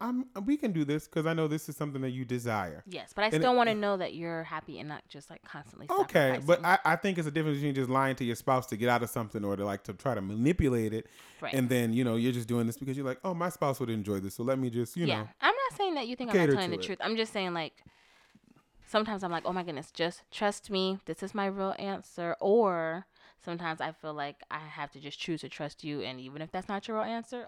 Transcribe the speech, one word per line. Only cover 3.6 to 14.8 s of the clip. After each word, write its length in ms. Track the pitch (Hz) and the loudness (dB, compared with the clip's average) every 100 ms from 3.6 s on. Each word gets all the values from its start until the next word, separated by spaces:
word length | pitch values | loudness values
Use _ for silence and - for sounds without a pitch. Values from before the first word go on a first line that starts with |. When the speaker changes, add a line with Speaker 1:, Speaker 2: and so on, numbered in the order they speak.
| 233 | 6
Speaker 2:
know 220 | 214 202 196 | 4 2 0
that 160 | 170 | -2
you're 280 | 127 170 165 | -4 -6 -6
happy 340 | 160 156 - 120 | -6 -8 -10 -12
and 80 | 143 | -10
not 180 | 151 - | -12 -14
just, 220 | 147 - | -20 -18
like, 140 | 165 | -20
constantly 420 | - 156 143 - - | -14 -14 -14 -16 -2
Speaker 1:
Okay, 500 | - 254 175 139 127 | 0 4 4 4 4
but 160 | 139 175 | 4 4
Speaker 2:
sacrificing. 40 | 170 - | 6 6
Speaker 1:
I, 80 | 156 | 6
I 40 | 165 | 2
think 220 | 202 175 | 2 0
it's 100 | 156 | 0
a 20 | |
difference 280 | 147 156 143 | 0 0 0
between 160 | 147 | 0
just 160 | 135 127 | 0 2
lying 260 | 131 135 127 | 4 4 2
to 80 | |
your 100 | 120 117 | -2 -2
spouse 300 | - 131 120 | 2 2 2
to 100 | 107 | 0
get 120 | 120 | 4
out 140 | 120 | 4
of 80 | 113 | 2
something 340 | - 110 113 | -2 -4 -4
or 100 | 104 98 | -2 -2
to, 80 | |
like, 200 | 101 101 | -2 -4
to 80 | - | -6
try 220 | 98 139 | -4 -2
to 60 | 113 | -2
manipulate 680 | 95 107 127 180 151 120 110 | -2 2 2 4 4 4 0
it. 120 | 110 - - - - | -2 -8 -18 -20 -12
Speaker 2:
Right. 140 | 151 | -4
Speaker 1:
And 140 | 135 123 | 0 2
then, 240 | 123 117 | 4 4
you 120 | 113 | 2
know, 120 | 127 113 | 2 2
you're 160 | 120 | 2
just 160 | 120 113 | 0 0
doing 180 | 120 117 | 0 0
this 120 | 117 | -2
because 180 | 135 135 | -6 -4
you're 100 | 135 | -4
like, 140 | 127 | -4
Oh, 100 | 190 | -4
my 140 | 170 175 | -2 -2
spouse 280 | - 147 135 | 0 0 0
would 100 | 123 | 0
enjoy 280 | 110 101 98 | -2 0 -2
this, 140 | 95 | -2
so 80 | - | -4
let 160 | 120 135 | 0 0
me 120 | 127 | 0
just, 260 | 117 | 0